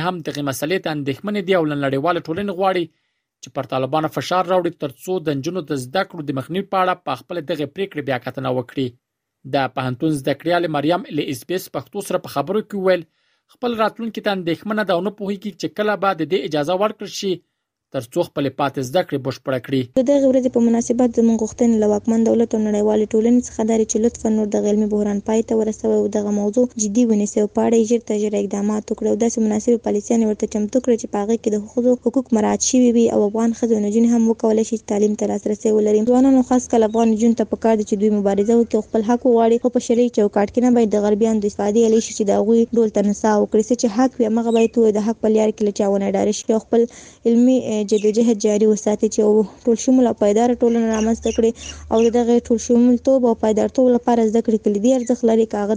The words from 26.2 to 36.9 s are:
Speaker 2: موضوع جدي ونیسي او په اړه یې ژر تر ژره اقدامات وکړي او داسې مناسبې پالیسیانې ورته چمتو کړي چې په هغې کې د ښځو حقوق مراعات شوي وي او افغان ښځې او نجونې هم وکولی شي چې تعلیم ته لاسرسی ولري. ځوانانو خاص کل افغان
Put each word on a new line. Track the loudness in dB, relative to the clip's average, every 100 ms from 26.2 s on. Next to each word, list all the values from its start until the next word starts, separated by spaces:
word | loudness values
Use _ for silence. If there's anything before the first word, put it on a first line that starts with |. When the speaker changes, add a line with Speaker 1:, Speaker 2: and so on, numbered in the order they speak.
| -2 -2
Speaker 2:
موضوع | -2 0 -2 -2
جدي | -2 0 2
ونیسي | 2 0 -2
او | -2 0
په | 2
اړه | 2
یې | 2
ژر | 0 -2
تر | -4
ژره | -2 -2
اقدامات | -4 -4 -4 -4 -6
وکړي | -4 -2
او | 0
داسې | 0 0 -2
مناسبې | 0 0 0 0
پالیسیانې | -4 0 0 0
ورته | -2 -4
چمتو | -4 -2 -2
کړي | 0 -2
چې | -2
په | -4
هغې | -2 -2
کې | -2
د | -4 -4
ښځو | -2 0 0 0
حقوق | -2 0 0
مراعات | 0 0 0
شوي | 4 4 4
وي | 2 2
او | 0
افغان | 0 -2 -2
ښځې | 0 0
او |
نجونې | 0 2 2
هم | 2 2
وکولی | 0 0 0 -2
شي | -6
چې | -4
تعلیم | 0 0 0
ته | -4
لاسرسی | -4 -4 -4 0 2
ولري. | 2 2 2
ځوانانو | 4 4 4 4
خاص | 0 2
کل | 2
افغان | 2